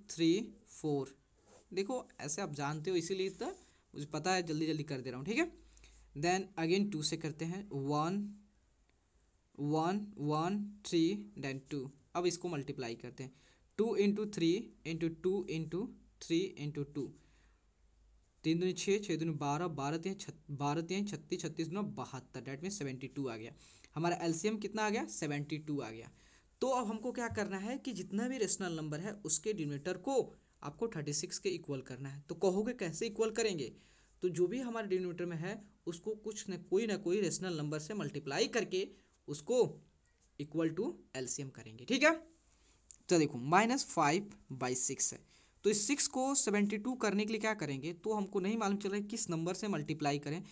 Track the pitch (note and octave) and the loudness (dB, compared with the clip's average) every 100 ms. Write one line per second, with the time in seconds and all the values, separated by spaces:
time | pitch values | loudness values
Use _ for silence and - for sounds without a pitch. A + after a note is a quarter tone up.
0 | - - E3 F#3+ A#3+ - - - D#3 C#3+ | -10 2 4 4 2 -10 -20 -4 0 0
1 | C3 - _ _ _ - _ F#3 G3 B3+ | 0 -8 _ _ _ -20 _ -2 0 -2
2 | - - D3+ - F3+ C#3 C#3+ D#3 E3 F3 | -4 -8 -6 -4 -4 -2 -2 -2 0 0
3 | E3+ F#3+ F#3+ F#3+ C4 F#4+ - _ _ - | 0 0 -2 -2 -6 -6 -14 _ _ -10
4 | D3 D#3 F3+ F#3 E3 D#3 D#3+ D#3+ D3 C3 | -6 -2 2 2 2 0 0 0 -2 -4
5 | B2 B2 D3+ C4+ E4+ - - - - - | -4 -6 0 0 0 -4 -20 -20 -20 -20
6 | - C#3+ E3+ F#3 F#3+ - E3 G3 G3+ D#3 | -14 -2 2 2 0 -2 2 4 4 0
7 | D3+ E3 D#3 D3 E3 F#3+ G3+ C#3 C#3 D3 | 0 -2 -4 -4 -4 -4 -6 -4 0 2
8 | D#3+ G3+ G#3 - - _ _ _ _ _ | 2 0 -2 -10 -20 _ _ _ _ _
9 | _ _ _ _ _ - D3 D#3 E3+ G#3 | _ _ _ _ _ -4 0 2 2 2
10 | G#3 - D3 D#3 E3+ G#3 G#3 - - F3 | -2 -4 0 2 2 0 -2 -8 0 4
11 | E3 G3+ - - C#3 C3+ - D3 C3+ - | 4 2 -4 -6 -4 -6 -6 -6 -6 -10
12 | _ F3 F3 E3+ F3+ D3+ C#3 C3+ A#2+ A#2 | _ 0 2 0 -2 -2 -4 -4 -6 -6
13 | B2 - B2+ - - _ _ - A3+ G3 | -10 -10 -12 -14 -20 _ _ 0 2 6
14 | G3+ G#3 G#3+ F#3 E3 G3 - - D#3+ E3 | 4 4 -2 2 4 4 0 -10 -6 -2
15 | E3 E3 F#3 G3 - D#3+ D#3+ E3+ B3+ - | -2 0 2 2 0 -4 -2 -4 -4 -8
16 | - _ - E3+ F#3+ - D3 C#3+ C#3+ D3 | -20 _ 0 2 2 -2 -6 -4 -4 -4
17 | A2+ - - _ _ _ _ _ _ _ | -6 -8 -20 _ _ _ _ _ _ _
18 | - _ _ _ D#3+ E3 F#3 F3 - G#3 | -20 _ _ _ 0 2 2 0 2 2
19 | G3+ D#3 E3 D3+ C#3+ D3 F3 C#3 C#3 D#3+ | 2 0 0 0 0 0 0 -2 -2 -2
20 | F#3 G3 - - - C#3 C#3+ D#3 E3 F#3+ | -2 -6 -8 -14 -10 -2 0 2 0 -2
21 | G3+ D#3 - F3 D#3+ D#3+ D#3 G3 G#3 - | -2 -4 -4 -4 -2 -4 -2 -2 -4 -4
22 | B2 C3 - C3 A#2+ C#3 F#3 G3 C#3+ B2+ | -8 -8 -10 -10 -8 -6 -6 -4 -4 -4
23 | C3+ C#3+ C3 A2+ A#2 - - - - D3+ | -6 -4 -4 -4 -10 -14 -20 -20 -10 -2
24 | E3+ E3+ E3+ D#3+ G#3+ G#3+ G3+ A3 G#3+ A3 | 0 0 0 0 0 0 -2 -2 0 0
25 | D#4+ - D3+ C#3+ D3 D#3 D#3 C#3+ A2 A2+ | -2 -4 -2 -2 -2 -4 -2 -4 -4 -8
26 | A#2 - - - _ _ B3+ B3+ G#3+ A3 | -14 -20 -20 -20 _ _ 2 2 2 -2
27 | A#3+ B3 A#3 A3 G3+ F#3+ G#3 C4+ C4+ F#3 | -4 -2 -2 -2 -2 -2 -4 -4 -4 -6
28 | F3 G3 B3 C4 F#3+ - F3+ D#3+ D#3 D3+ | -2 -2 0 0 0 0 -2 -2 -4 -4
29 | G3+ G#3 - - G#3+ F3+ D3 C#3+ F3+ F3+ | -6 -6 0 0 0 -2 -2 -4 -4 -4
30 | C4+ A4 - - _ _ D3 - A#3 E3 | 2 2 0 -6 _ _ -12 -4 -4 -4
31 | D3 C#3+ F3+ - G3 - - C3+ C3 B2+ | -2 -2 -4 -4 -2 -4 -4 -6 -6 -10
32 | C#3 C#3+ - E3+ G3 F#3 A3+ B3 F3 D3+ | -10 -10 -10 2 4 4 2 -2 -4 -2
33 | A#3 G#3 A3 G#3+ A3 E3 A2 - - - | -4 0 0 2 0 0 -4 -8 -20 -20
34 | _ _ F3+ D#3+ F3 B3+ B3 A3+ G#3 F#3 | _ _ 0 4 2 2 -2 -4 0 0
35 | F3+ E3+ F3 E3 F3+ G#3 - - F3 E3+ | 0 -4 -4 -4 -4 -6 -12 -10 -8 -6
36 | G#3+ G#3+ A3 G#3+ - F3 - F#3+ A3+ F#3+ | -6 -6 -6 -8 -6 -8 2 2 4 0
37 | E3+ G3+ F3 - F#3 D#3+ D3 D3+ D#3 G#3 | 2 2 2 0 -2 -2 0 -2 -4 -4
38 | D3 C#3+ C3+ D3 - A#3+ F3+ F#3 G3 - | -4 -4 -2 2 2 2 0 0 -2 -8
39 | _ _ - D3 - B3 E3+ - - _ | _ _ -8 -6 2 4 4 2 -16 _
40 | _ _ _ - D3 D#3+ E3 D#3+ B3 - | _ _ _ -10 -4 0 2 2 -2 -4
41 | - C3 B2+ - C3+ - A2 A2 - B3+ | -10 -8 -4 -4 -6 -12 -16 -12 0 6
42 | D4 D#4+ - - _ _ _ _ _ - | 6 6 -2 -20 _ _ _ _ _ -18
43 | - F3 D3+ B2+ C3 F3+ A3+ C4 - - | 4 6 6 2 4 6 6 2 0 4
44 | D3 F3+ G#3 - - B2+ B2+ B2+ - C3+ | 4 4 0 -10 -14 -4 -2 0 0 0
45 | - A#2 - - _ _ G3+ G#3 A#3 C#4+ | 0 -2 -14 -20 _ _ 2 4 4 2
46 | - B3+ C4 C4+ A3 G#3 G3+ G#3+ G#3+ B3+ | 2 2 2 4 4 4 4 2 -2 0
47 | G#3+ G3 G#3+ A3 A3 G#3 D3 C3+ D#3 E3+ | 2 2 2 0 0 0 -2 -2 -4 -4
48 | G#3+ G#3+ G3 G3+ F#3 A3+ G3+ G3+ G3 G#3 | -2 0 0 0 0 2 2 2 0 -2
49 | G#3 A#3 - D#3+ E3 F#3 G#3+ E3 D3+ D#3 | -2 -4 -2 0 0 -2 -2 -2 -2 0
50 | D3 C#3+ C#3+ E3 G3+ | 0 0 -2 -6 -8